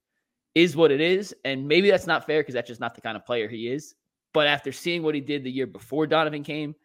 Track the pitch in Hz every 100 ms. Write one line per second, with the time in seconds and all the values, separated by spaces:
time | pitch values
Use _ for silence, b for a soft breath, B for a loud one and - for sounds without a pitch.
0 | _ _ _ _ _ 160 175 143 156 135
1 | 170 190 196 - 135 135 143 170 202 185
2 | 165 156 - 151 143 120 120 117 120 -
3 | 117 107 - 120 107 117 117 143 - _
4 | _ _ _ 156 147 143 135 - 175 170
5 | 156 147 139 143 127 131 120 - - 147
6 | 151 156 156 147 147 151 147 -